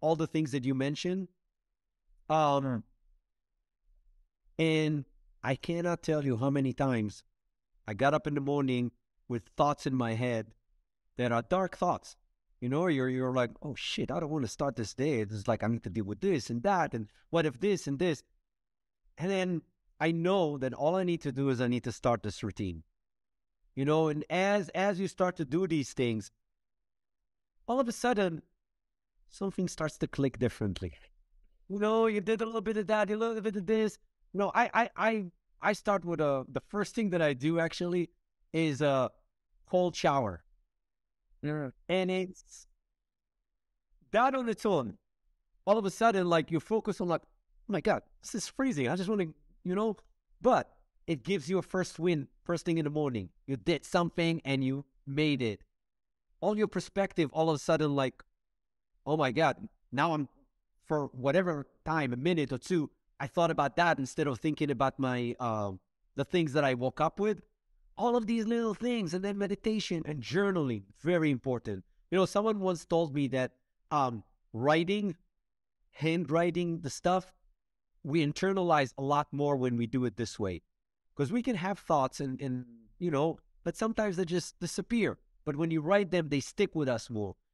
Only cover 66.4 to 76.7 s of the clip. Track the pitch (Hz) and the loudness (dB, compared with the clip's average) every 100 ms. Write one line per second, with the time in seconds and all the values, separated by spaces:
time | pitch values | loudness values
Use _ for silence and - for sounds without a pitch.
66.4 | 160 139 139 127 127 - 156 - 214 202 | 2 2 2 2 -2 0 -2 0 -2 -2
67.4 | - _ _ _ _ - 233 240 214 233 | -8 _ _ _ _ -2 2 2 2 0
68.4 | 214 233 226 190 240 240 175 180 196 196 | 0 0 0 -2 -2 0 0 -2 -2 -2
69.4 | 196 196 220 214 - 170 - 151 110 156 | -2 -2 -2 -2 -2 -4 -4 -6 -4 0
70.4 | 202 185 139 110 98 - 151 175 156 127 | 2 2 0 -2 -6 -8 0 2 2 0
71.4 | 135 120 113 95 - _ - 185 180 202 | 0 -4 -4 -8 -10 _ -4 2 2 2
72.4 | 214 214 185 175 - 165 165 143 135 131 | 2 0 0 -2 0 0 0 0 -2 0
73.4 | 127 _ _ _ - 151 131 117 - _ | -2 _ _ _ -4 0 0 -2 -12 _
74.4 | _ 110 135 160 170 208 202 156 _ _ | _ -4 2 2 2 0 -2 -6 _ _
75.4 | _ _ _ _ _ - 160 170 143 160 | _ _ _ _ _ -4 0 0 2 2
76.4 | 175 170 175 | 2 0 -2